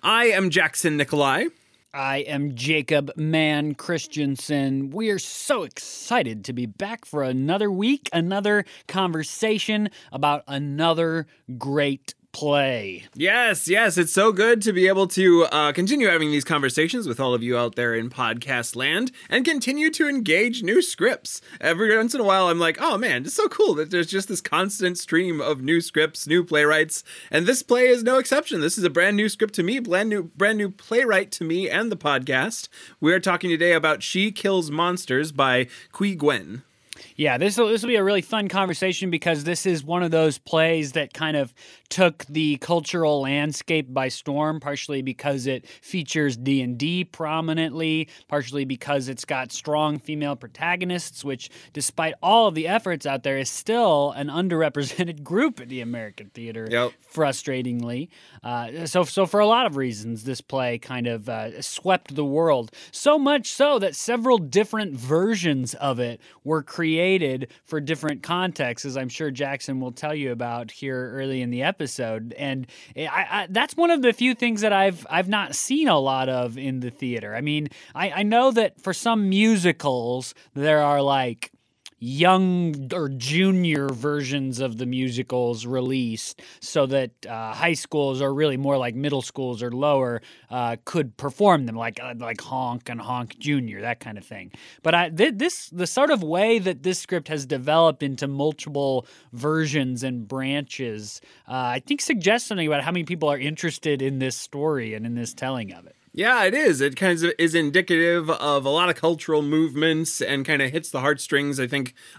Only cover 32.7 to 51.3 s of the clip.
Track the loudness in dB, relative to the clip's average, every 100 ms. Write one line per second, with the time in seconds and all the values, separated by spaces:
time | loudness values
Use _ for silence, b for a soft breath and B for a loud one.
32.7 | B B B 2 2 2 -2 0 2 4
33.7 | 4 4 0 -2 0 0 0 0 0 0
34.7 | 0 0 0 -2 -2 0 0 2 2 0
35.7 | B B -4 -2 2 2 2 -4 -14 -16
36.7 | _ B B B B 0 2 2 2 2
37.7 | 2 2 2 4 2 0 -4 -2 0 0
38.7 | 0 -2 -2 -2 0 0 0 0 -2 0
39.7 | -2 -2 -2 2 4 4 2 0 2 4
40.7 | 2 -2 -4 -4 -4 -2 0 -2 _ B
41.7 | B B 4 4 2 -6 -2 0 0 0
42.7 | 0 0 0 2 2 2 0 -2 -4 -2
43.7 | -2 0 -2 -2 -4 -6 -2 0 -2 -6
44.7 | -8 -6 -6 -4 -4 -4 -2 -2 -4 -8
45.7 | B -8 -6 -4 0 0 -2 0 0 0
46.7 | -4 -2 -2 -4 -6 -4 -2 -2 0 -2
47.7 | -2 -2 -2 -4 B B -4 -4 -6 -4
48.7 | -6 -2 -2 -2 -10 -6 -6 -6 -10 -2
49.7 | 0 0 -2 -6 -6 -6 -6 -12 -6 -2
50.7 | -2 -2 -4 -8 -10 -8